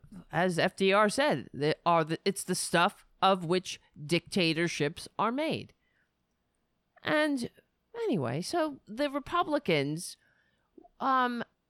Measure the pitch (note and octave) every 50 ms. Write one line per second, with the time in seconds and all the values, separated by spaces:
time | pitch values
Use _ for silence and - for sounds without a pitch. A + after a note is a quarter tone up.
0 | - - - F3+ - _ - D#3 F3+ F#3 E3+ E3 D#3+ F#3 - - G3 F#3+ F#3+ G#3
1 | G#3+ G#3 - - C#4+ D4+ G3 C3+ - - - - C#3+ D#3 - - _ E3+ E3+ E3
2 | D#3+ D#3 E3 - - G3 F#3 - - - F3+ - - - - E3+ F3 G3+ - -
3 | _ _ _ _ - F#3+ G3 F#3 F3 D#3 F3+ F#3 F3+ - - - _ _ _ -
4 | D3+ C#3+ F3 E3 - - - G3+ F3 D#3+ D#3+ D#3+ F3 E3 - - D3 D3 E3+ -
5 | - - - - F#3+ A3 A#3+ C#4 D#4 D#4 G3 G#2+ G#2+ - _ _ _ _ _ _
6 | _ _ _ _ _ _ _ _ _ _ _ _ _ _ _ _ _ _ _ -
7 | - - D4+ D4+ D4+ D4+ C#4+ B3+ A#3+ - - - _ _ _ _ _ _ - A#4
8 | A#4 G#4 B3+ E3 B2+ A#2 B2 D#3 F3 - - F4 D#4 D#4 C#4 - _ - G#3+ A#3
9 | D4 C#4+ C4+ C#4+ C4+ - F4 F4 F#4 F4 D4 C#4+ - - E3 D3 C#3 C#3+ D3+ E3
10 | - - - - _ _ _ _ _ _ _ _ _ _ _ - - - _ _
11 | A3+ C4+ C4 C4 B3 A#3+ A#3+ A#3 - - _ _ _ _